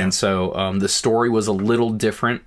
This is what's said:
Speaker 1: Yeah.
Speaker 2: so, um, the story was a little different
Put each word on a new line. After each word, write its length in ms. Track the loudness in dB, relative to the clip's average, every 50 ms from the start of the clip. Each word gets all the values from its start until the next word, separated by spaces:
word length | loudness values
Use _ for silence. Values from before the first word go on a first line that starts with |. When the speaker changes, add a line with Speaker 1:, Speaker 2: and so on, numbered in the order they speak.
| 0
Speaker 1:
Yeah. 40 | 0
Speaker 2:
so, 440 | 0 0 0 0 2 0 0 -2 -2
um, 240 | -2 -2 -2 0 0
the 80 | 0
story 420 | 0 -2 0 0 2 2 2 2 2
was 180 | 2 0 0
a 40 | 0
little 380 | -2 0 2 2 2 2 2 0
different 540 | 0 0 -2 -2 -2 0 -2 -2 -2 -4 -6